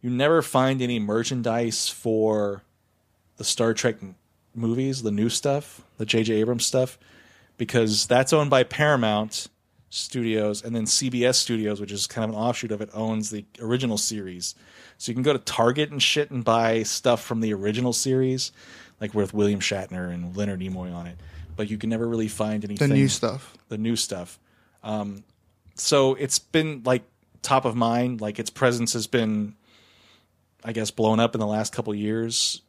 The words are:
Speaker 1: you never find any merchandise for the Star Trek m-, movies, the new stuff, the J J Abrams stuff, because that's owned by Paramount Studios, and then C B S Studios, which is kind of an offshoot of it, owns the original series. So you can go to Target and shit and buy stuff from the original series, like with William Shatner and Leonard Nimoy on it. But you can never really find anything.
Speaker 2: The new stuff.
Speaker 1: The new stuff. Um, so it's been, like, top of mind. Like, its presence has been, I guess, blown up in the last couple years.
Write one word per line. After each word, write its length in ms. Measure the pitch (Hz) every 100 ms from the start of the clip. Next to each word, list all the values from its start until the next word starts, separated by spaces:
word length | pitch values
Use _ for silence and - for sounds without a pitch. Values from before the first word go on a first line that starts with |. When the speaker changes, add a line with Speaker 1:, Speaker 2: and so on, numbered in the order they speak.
Speaker 1:
you 80 | 123
never 320 | 123 143 160
find 400 | - 135 131 135
any 160 | 123 120
merchandise 880 | 104 110 117 131 117 113 117 110 -
for 760 | - 120 110 110 107 104 98 _ _ _ _ _ _ _ _
the 60 |
Star 320 | 110 - 117 110
Trek 220 | 123 110
m-, 140 | 98 92 _ _ _ 117
movies, 480 | 113 117 135 131
the 80 | 113
new 180 | 104 113
stuff, 540 | - 143 143 147 - - _
the 80 | -
J 180 | 117
J 100 | 110 107
Abrams 280 | 110 120 -
stuff, 320 | 131 131 - _ - - _ _ _
because 500 | 113 123 110 107 -
that's 260 | 120 131
owned 160 | 156 147
by 140 | 135
Paramount 840 | 123 - 151 143 110 107 107 - - _ _ _ _
Studios, 720 | - - 131 117 110 107 104
and 120 | 117 117
then 120 | 107
C 220 | - 135
B 140 | 123 123
S 120 | 127
Studios, 420 | - 113 107 104
which 120 | 101
is 160 | 101 -
kind 160 | - 110
of 40 | 107
an 60 |
offshoot 300 | 117 120 117
of 100 | 107
it, 80 | 104
owns 380 | 107 110 110 107
the 160 | 107 101 -
original 380 | 113 123 127 104
series. 560 | - 107 95 90 87 - - - - _
So 140 | -
you 20 |
can 100 | 120
go 100 | 131
to 60 | 135
Target 520 | - - 117 127 147
and 100 | 147
shit 300 | - 151 147
and 120 | 135
buy 380 | 113 113 113 113
stuff 380 | 107 - 131 117
from 160 | - 113
the 140 | 110
original 400 | 104 101 107 123
series, 580 | 113 135 131 131 131 - - - - - _
like 140 | 107
with 180 | 107 98
William 280 | 104 104 104
Shatner 520 | - 98 95 90 90
and 240 | 87 87 92
Leonard 240 | 101 95
Nimoy 320 | 95 92 90
on 120 | 87 87
it. 120 | 87 - - - -
But 140 | 107
you 80 | 107
can 140 | 110
never 160 | 113 117
really 200 | 117 110
find 380 | 104 107 107 104
anything. 240 | 101 147
Speaker 2:
The 60 | 139
new 120 | 135
stuff. 480 | - 113 135 - - _
Speaker 1:
The 80 | 107
new 180 | 110 113
stuff. 440 | - 95 87 - _ _ _ _
Um, 400 | 110 107 101 98 - _ _ _ _ -
so 360 | - 147 135 131
it's 240 | 139 -
been, 420 | _ 160 156 143 117
like, 180 | 127 - _ _ _
top 200 | - 135
of 120 | 127 113
mind. 440 | 117 117 123 117
Like, 200 | 107 104
its 100 | 107
presence 440 | - 131 120 117
has 120 | 120 107
been, 500 | 123 110 107 104 - _ _ _ _ _ _ _ _ _ _
I 80 | 113
guess, 180 | 113 107
blown 300 | - 110 110
up 160 | 113 110
in 40 |
the 60 | 107
last 260 | 107 107
couple 220 | - 107
years. 720 | 104 104 110 117 117 - -